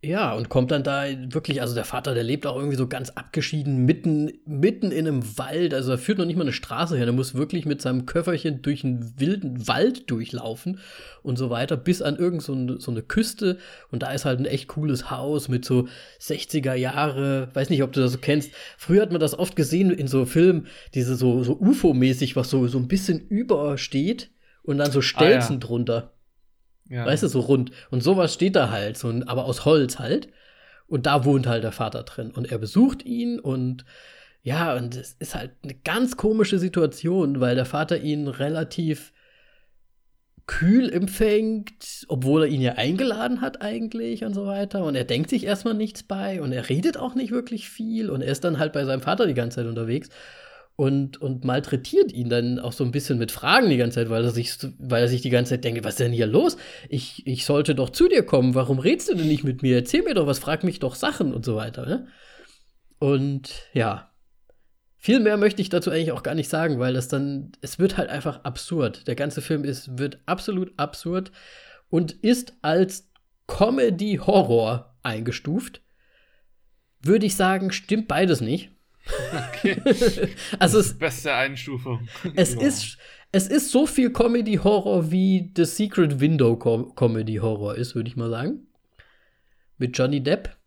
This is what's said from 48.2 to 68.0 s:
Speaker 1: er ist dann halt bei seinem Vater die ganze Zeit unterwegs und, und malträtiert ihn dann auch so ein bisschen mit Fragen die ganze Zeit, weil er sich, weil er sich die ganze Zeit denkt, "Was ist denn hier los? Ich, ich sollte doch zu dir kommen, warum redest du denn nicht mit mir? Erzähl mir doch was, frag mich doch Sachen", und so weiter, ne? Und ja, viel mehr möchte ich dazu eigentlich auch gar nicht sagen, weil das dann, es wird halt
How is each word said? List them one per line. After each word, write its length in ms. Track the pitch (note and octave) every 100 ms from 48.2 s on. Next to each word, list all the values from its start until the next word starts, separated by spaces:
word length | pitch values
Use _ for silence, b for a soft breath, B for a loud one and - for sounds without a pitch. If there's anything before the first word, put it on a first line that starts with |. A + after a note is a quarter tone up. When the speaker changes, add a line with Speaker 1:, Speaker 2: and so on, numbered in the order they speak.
Speaker 1:
er 120 | -
ist 100 | D#3
dann 160 | F3+ D3
halt 140 | D3+
bei 120 | D3
seinem 180 | C3+ C3
Vater 260 | C#3+ F#3+ G#3+
die 60 |
ganze 260 | B2 A#2+ A#2+
Zeit 60 | A#2
unterwegs 420 | A#2 A2+ C3 - B B B B B B -
und, 400 | C3+ C#3 C#3 -
und 240 | C#3 B2+
malträtiert 640 | B2+ B2+ - C3 B2+ F#4 D4+
ihn 200 | - A#2+
dann 280 | A#2+ A#2+ B2
auch 140 | A#2+
so 120 | -
ein 60 | B2+
bisschen 280 | C3+ C3 B2
mit 120 | A2+
Fragen 380 | - B2+ G#3+ A3+
die 80 | C3
ganze 200 | A#2+ A#2+
Zeit, 120 | A#2
weil 160 | A2+
er 60 | A#2+
sich, 260 | A#2 A#2+ - C3+ -
weil 240 | C3+ A#2+
er 60 | A#2+
sich 120 | B2+
die 80 | B2+
ganze 220 | B2 A#2+
Zeit 140 | B2
denkt, 200 | B2 A#2
"Was 80 | G#2+
ist 80 | -
denn 100 | A#2+
hier 160 | A#2+ A2
los? 300 | C3+ E4+ - B B B
Ich, 380 | C#3 - - -
ich 180 | B2+
sollte 300 | - C#3+ D3+
doch 160 | C#3+ B2+
zu 180 | - F4+
dir 140 | E4+
kommen, 320 | - C#3 B2+
warum 240 | B2+ C3 C3+
redest 320 | D#3 D#4+ -
du 40 |
denn 140 | F#3+ D#3
nicht 160 | D3+
mit 160 | C#3 B2+
mir? 160 | C3+ B2
Erzähl 280 | B2 D4+
mir 100 | F4+
doch 120 | A3+ C#3+
was, 120 | C#3
frag 260 | - D#3+
mich 140 | F3+ -
doch 160 | C3
Sachen", 400 | - D4+ D4 D#3
und 100 | B2
so 100 | A#2
weiter, 300 | G#2+ G#2+ A2+
ne? 220 | B2 A#3 B B B B B B B _ _ _
Und 520 | C#3+ C#3 C#3 C#3 C3 - -
ja, 360 | C#3 A2+ G2 - _ _ _ _ _ _ _ _ _
viel 240 | - B3
mehr 160 | G#3 G#3
möchte 240 | G#3 F#3+
ich 80 | F#3+
dazu 220 | F3 F3+
eigentlich 220 | D#3+ E3
auch 100 | -
gar 120 | -
nicht 140 | D#3 D3+
sagen, 300 | D#3+ E3 C3
weil 160 | B2+
das 140 | B2+ B2+
dann, 440 | C#3 C#3 C#3 C#3+ -
es 180 | - -
wird 200 | F#3
halt 100 | -